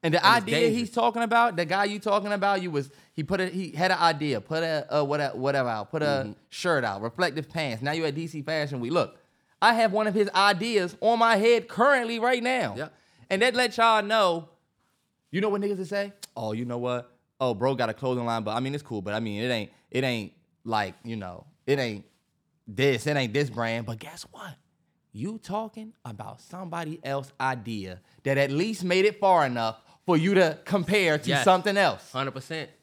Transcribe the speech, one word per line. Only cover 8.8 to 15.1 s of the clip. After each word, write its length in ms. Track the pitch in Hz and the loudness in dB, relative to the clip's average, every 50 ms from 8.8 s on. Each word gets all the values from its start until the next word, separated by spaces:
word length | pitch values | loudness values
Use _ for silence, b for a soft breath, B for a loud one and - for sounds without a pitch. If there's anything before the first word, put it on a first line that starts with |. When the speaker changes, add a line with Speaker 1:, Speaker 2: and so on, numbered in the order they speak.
Speaker 1:
Week. 120 | 120 120 | -4 -2
Look, 260 | 160 175 127 95 - _ _ _ _ _ _ _ _ _ | 0 0 0 0 -4 _ _ _ _ _ _ _ _ _
I 100 | - 220 233 | 4 4 4
have 180 | 226 226 220 | 4 2 2
one 140 | 185 214 214 | 2 0 0
of 80 | 214 180 | 0 2
his 140 | 220 208 202 - | 2 0 2 2
ideas 600 | 185 196 202 202 175 208 233 233 202 180 180 208 - | 2 4 4 2 2 -2 0 0 0 0 0 -4 0
on 180 | - 220 233 226 | 2 2 4 4
my 180 | 226 226 226 | 4 4 4
head 320 | 196 208 233 240 226 233 - | 4 6 4 4 4 2 -4
currently 500 | - - 240 277 285 262 240 226 233 226 | 0 2 4 4 6 4 2 -2 -4 0
right 240 | 214 240 262 247 | 0 0 0 2
now. 320 | 233 247 262 254 196 117 98 | 0 0 0 0 -2 -2 -4
Speaker 2:
Yeah. 120 | 110 151 160 b b b b b b b b | -6 -10 -10 b b b b b b b b
Speaker 1:
And 100 | 196 190 | 0 2
that 140 | 226 254 226 | 2 2 4
let 200 | 247 254 233 - - | 2 0 0 2 4
y'all 240 | 226 226 220 214 | 4 6 6 4
know, 480 | 202 202 220 220 202 180 170 170 160 - _ _ _ _ _ _ _ _ _ _ _ _ | 2 2 2 4 4 4 2 0 -4 -10 _ _ _ _ _ _ _ _ _ _ _ _